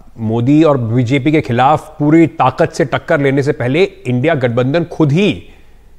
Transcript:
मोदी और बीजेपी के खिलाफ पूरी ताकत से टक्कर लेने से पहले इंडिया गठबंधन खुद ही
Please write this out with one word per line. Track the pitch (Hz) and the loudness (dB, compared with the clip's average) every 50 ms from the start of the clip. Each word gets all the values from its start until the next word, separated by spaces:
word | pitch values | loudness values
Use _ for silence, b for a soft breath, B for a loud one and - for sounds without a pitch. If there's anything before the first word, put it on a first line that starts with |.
| - - - | -20 -20 -12
मोदी | - 113 107 110 117 120 127 147 156 160 | -8 -6 -4 -2 -2 0 2 4 4 4
और | 156 143 | 4 2
बीजेपी | 131 117 107 113 127 127 110 139 143 127 156 | 0 0 -2 -2 0 0 0 0 -2 0 0
के | 151 156 | 0 0
खिलाफ | - - 120 120 127 139 156 147 - - - - | 0 -2 0 0 2 2 2 0 -2 -6 -6 -2
पूरी | 147 147 156 165 165 | 0 4 4 4 4
ताकत | - - - 131 131 - - 160 147 | 2 0 0 -2 0 0 0 -2 -2
से | - - 165 | -2 -4 -4
टक्कर | 131 - 127 - - 170 147 | -2 -4 -6 -4 -2 -2 0
लेने | 139 139 135 143 131 | 0 0 0 0 0
से | 143 | -2
पहले | 147 - 123 123 135 165 196 | -2 -4 -2 -2 0 0 -2
इंडिया | - - - - 123 123 123 127 160 165 | -2 -4 -8 -8 -4 -4 -2 0 0 0
गठबंधन | 139 127 123 113 127 127 131 143 175 165 | 0 -2 -2 0 0 -2 0 0 -2 -4
खुद | - - - 160 143 | -4 -2 0 0 2
ही | 139 175 208 190 113 87 - - b b b b b b b b b | 2 2 0 0 -2 -4 -10 -20 b b b b b b b b b